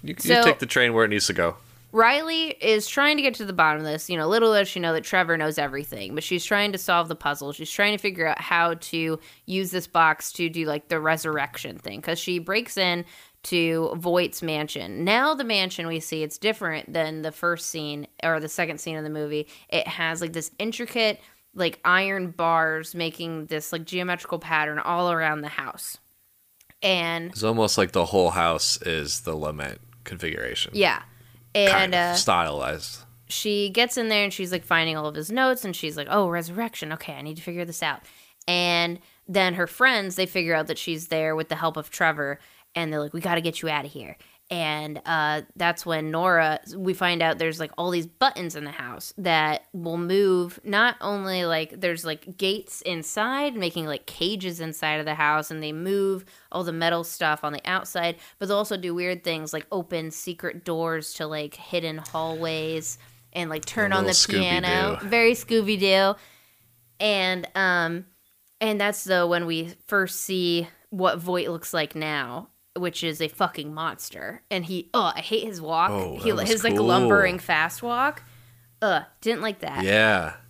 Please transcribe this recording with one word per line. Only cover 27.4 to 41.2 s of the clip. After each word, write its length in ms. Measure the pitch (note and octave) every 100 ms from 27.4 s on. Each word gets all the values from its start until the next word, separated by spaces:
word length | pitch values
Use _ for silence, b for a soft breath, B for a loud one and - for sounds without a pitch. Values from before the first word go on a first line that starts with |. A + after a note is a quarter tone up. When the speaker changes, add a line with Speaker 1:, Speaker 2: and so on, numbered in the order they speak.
Speaker 1:
almost 340 | A2 A2+ G#2+ -
like 140 | F#2+
the 140 | F#2+ E2+
whole 240 | G2 F2
house 520 | F2 E2+ D#2+ - -
is 380 | F2 D#2+ C#2+ -
the 160 | - D#2
Lament 440 | D2+ D2+ C#2+ - - -
configuration. 720 | - F2+ E2+ D#2+ A#1+ - -
Speaker 2:
Yeah. 280 | G#3 F#3 - - b b b _ G#3
And, 140 | G3
Speaker 1:
Kind 240 | F#3+ F#3
of 60 | F3+
Speaker 2:
uh, 140 | F3 F3
Speaker 1:
stylized. 840 | - F2 E2 C#2+ C2 D#2 - - - - _
Speaker 2:
she 420 | - G#3+ G#3 G3+
gets 260 | G3 A#3+ B3
in 120 | A3+
there 160 | G#3+
and 80 | G3+
she's, 180 | F#3+ F3+
like, 140 | F3+
finding 320 | - E3+ D#3+ D#3
all 100 | D3+
of 80 |
his 160 | D3+ D#3
notes, 340 | A#3 C4 B3+
and 120 | G3 E3+
she's 200 | D#3+ D3+
like, 120 | C#3+
"Oh, 180 | G3+ F#3
resurrection. 640 | E3+ E3+ F3+ A3+ - D3+
Okay, 180 | D#3 -
I 100 | C#3
need 140 | D3 D#3
to 60 |
figure 200 | F3 F3
this 160 | E3+ D#3+
out." 220 | D#3+ - b b b b -
And 500 | F3 F3 E3+ E3+ F3 b b -
then 260 | G3 F#3
her 140 | F3+ E3+
friends, 480 | - B3+ A#3+ G3 F3+
they 100 | F#3
figure 300 | F#3 E3 E3
out 100 | D#3
that 120 | D#3+
she's 280 | - D#3+ E3
there 300 | D#3+